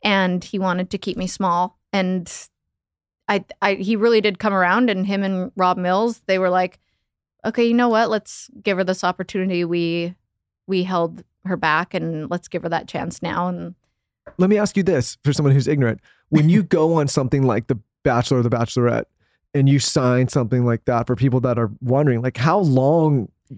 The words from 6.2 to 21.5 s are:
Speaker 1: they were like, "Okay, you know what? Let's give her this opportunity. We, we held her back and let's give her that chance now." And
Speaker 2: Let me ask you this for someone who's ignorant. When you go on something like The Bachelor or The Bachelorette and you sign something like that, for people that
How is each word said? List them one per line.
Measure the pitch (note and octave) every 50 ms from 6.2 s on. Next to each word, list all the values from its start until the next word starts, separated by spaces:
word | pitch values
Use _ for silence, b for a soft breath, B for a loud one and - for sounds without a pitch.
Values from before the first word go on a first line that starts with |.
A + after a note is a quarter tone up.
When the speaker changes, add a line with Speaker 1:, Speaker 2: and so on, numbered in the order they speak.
| -
Speaker 1:
they | - F#3+ F#3
were | F#3+ F3+
like, | F3+ F#3 F#3 F3+ _ _ _ _ _ _ _ _ _ _ _ _ _ _ -
"Okay, | A3+ A3+ - A#3
you | A#3 A#3
know | A#3+ B3
what? | A#3+ A3 A3 A3+ A3
Let's | A3 G#3 - - - - - - - -
give | - G#3+ F#3+
her | F3+ F#3+
this | F3+ F#3 F#3 -
opportunity. | F3+ F3+ - F#3 - - G3 F#3 F#3+ F3+ F3 F3
We, | E3+ F3 F3 E3+ E3 E3+ E3+ E3+ F3 F3+ _ _ _ _ _ _ _ _ _ _
we | - F#3+ F#3 F3+
held | F#3 F#3 F3 E3+ E3 E3+ - - _ _ _ -
her | F#3 F3+
back | D#3+ - D#3 D3+ D#3+ F3+ - -
and | F#3 D#3+ E3 E3 D#3 D#3 C3+
let's | F3 F3 - -
give | - E3+ -
her | E3+
that | E3 E3 - -
chance | - E3 - F3 - -
now." | - E3+ - F3 F3+
And | F3+ F3+ F3 E3+ E3+ F3+ _ _ _ _ _ _ _ _ _ - - -
Speaker 2:
Let | - F3+ F#3+
me | G#3+
ask | G#3 G#3+ G3 -
you | G3+ F3+
this | F#3+ F3 C3 A#2+ - - _ -
for | C#3+
someone | C#3+ - D3 C#3 C3+
who's | C#3 B2 -
ignorant. | D#3 C#3+ B2+ A2+ - - b b b b b
When | b D#3 D3+ D3+ D#3+
you | F3 G#3+ F#3
go | - - E3 D#3 E3 E3+
on | D#3+ C#3+
something | C#3 - D3+ C3 A#2+ - C#3 C3+
like | B2+ A2 A2 -
The | - C3+ G#2 - _ _ _ -
Bachelor | C#3+ B2 A#2+ A#2+ - C#3 B2+
or | A#2
The | A#2+
Bachelorette | B2 A#2 A#2 - - B2+ A#2+ A#2+ A#2 A2+ A2 _ _ _ _ _ _ _ _ _ -
and | C#3 C3+ C#3
you | C#3 C#3
sign | - - - D#3 C3 B2 B2 B2+ B2+
something | B2 - C#3+ A#2+ G#2 B2+ B2 A#2+
like | A#2+ A#2 A2+ -
that, | - B2 A#2 A#2
for | - B2+
people | - B2+ C3+ A#2+ C3
that | B2 B2+